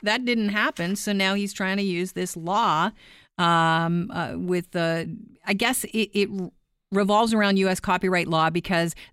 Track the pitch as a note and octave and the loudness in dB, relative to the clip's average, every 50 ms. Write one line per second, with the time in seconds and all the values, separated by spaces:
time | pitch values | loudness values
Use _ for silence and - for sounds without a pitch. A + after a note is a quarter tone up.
0 | - G#3 G#3+ B3 B3+ A#3+ A#3+ A3+ G#3+ G3+ G3+ G#3+ A3 D4 - - E3+ F3 G3 G3+ | -2 -2 -2 -2 0 0 0 0 0 0 0 0 0 0 -2 -2 -4 -4 -4 -4
1 | - G#3+ G3+ G3 F#3+ F#3+ G3 G3+ G3+ G3 - - G3+ F#3 F#3+ G3+ G3+ G3 F3 F3 | -4 -2 -2 0 0 0 0 0 -2 -4 -4 -4 -4 -2 -2 -2 -2 -2 -2 -2
2 | F3+ F#3 - F3+ F#3 F3+ - E3+ D#3+ E3+ G3 A3 A#3 G3+ D#3 D#3 E3+ G#3+ - - | -4 -4 -4 -6 -6 -6 -6 -8 -6 -2 0 0 2 2 2 2 0 -2 -4 -8
3 | - - - - - _ _ - F3 E3+ E3+ E3 E3 E3 E3 E3 E3 E3 F3 F3 | -20 -20 -20 -20 -20 _ _ 0 2 4 4 4 4 4 4 2 2 2 0 0
4 | F3 - - F3 E3 - - E3+ F3+ F3+ F3+ F3+ F3 - - F3+ E3 E3 E3 E3 | -2 -4 -6 -6 -6 -6 -6 -6 -4 -2 -2 -2 -4 -4 -4 -2 -2 0 -2 -2
5 | - - D#3+ - - - - _ - - G3+ G3 - B3+ B3+ - - - - A3 | -4 -6 -10 -14 -16 -20 -20 _ -4 -4 -2 0 0 0 0 -2 -4 -4 -2 -2
6 | G#3+ - - G#3 G3+ - - G3 F3+ D#3+ - _ _ _ _ _ _ - F#3+ G3 | -2 0 2 0 0 0 0 -6 -8 -8 -10 _ _ _ _ _ _ -2 0 0
7 | G3+ F#3+ G#3 G#3+ A#3 A3+ A3+ A3 G#3 G3+ G3 G3 F#3+ F#3+ F#3 F3+ - - F#3 F3+ | 2 4 4 4 4 4 2 2 4 4 4 4 4 2 0 0 0 -2 0 0
8 | F#3+ F#3 F#3 F3 E3+ - E3 D#3+ D#3+ D#3+ D#3+ F3 - - F#3+ E3+ E3+ E3 - - | 2 2 2 2 0 2 2 2 2 2 2 0 -2 0 0 0 0 0 -4 -8
9 | - - | -16 -12